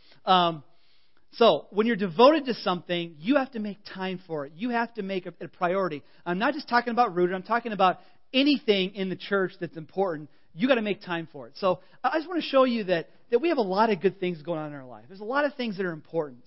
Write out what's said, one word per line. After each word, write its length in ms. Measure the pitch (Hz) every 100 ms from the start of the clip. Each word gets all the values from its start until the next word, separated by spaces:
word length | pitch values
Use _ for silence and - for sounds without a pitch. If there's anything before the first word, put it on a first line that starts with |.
| - -
Um, 380 | - 185 170 160 - - - - - - -
so, 340 | - 226 147 -
when 160 | 202 226
you're 100 | 214
devoted 480 | 196 160 254 311
to 100 | 269
something, 600 | 214 202 175 - 175 170 151
you 180 | 175 285
have 140 | 262
to 60 | 226
make 200 | 208 190 -
time 280 | 190 185 180 175
for 200 | 156 139
it. 60 |
You 160 | 160 247
have 240 | 233 233
to 80 | 220
make 240 | 190 190 180
it 80 | -
a 80 | 170
priority. 560 | - 175 196 180 147 - -
I'm 140 | 175 175
not 160 | 247
just 140 | 294 -
talking 240 | 240 240
about 220 | 233 240
rooted. 200 | 175 180
I'm 80 | 185
talking 300 | 180 233 233
about 260 | 196 185 - - - -
anything 640 | 262 285 285 - 202 185
in 140 | 208 190
the 80 | 180
church 360 | - 202 185 -
that's 180 | 170 165
important. 540 | 151 - 196 151 151 - -
You 140 | 160 254
gotta 140 | 240
make 200 | 208 185
time 260 | - 170 160
for 160 | 143 120
it. 60 | -
So, 240 | 190 180 - -
I, 60 | 254
I 80 | 311
just 100 | 311
wanna 140 | 339
show 220 | - 269
you 200 | 262 233
that, 240 | 185 170 156 - -
that 100 | 240
we 80 | 330
have 100 | 294
a 40 |
lot 280 | 196 185 226
of 100 | 190
good 200 | 190 -
things 220 | 180 165
going 180 | 147 160
on 80 | 151
in 60 |
our 120 | 147 127
life. 200 | 110 120
There's 120 | 190
a 40 |
lot 200 | 214 269
of 100 | 294
things 220 | - 240 185
that 80 | 185
are 60 |
important. 480 | 156 - 165 151 120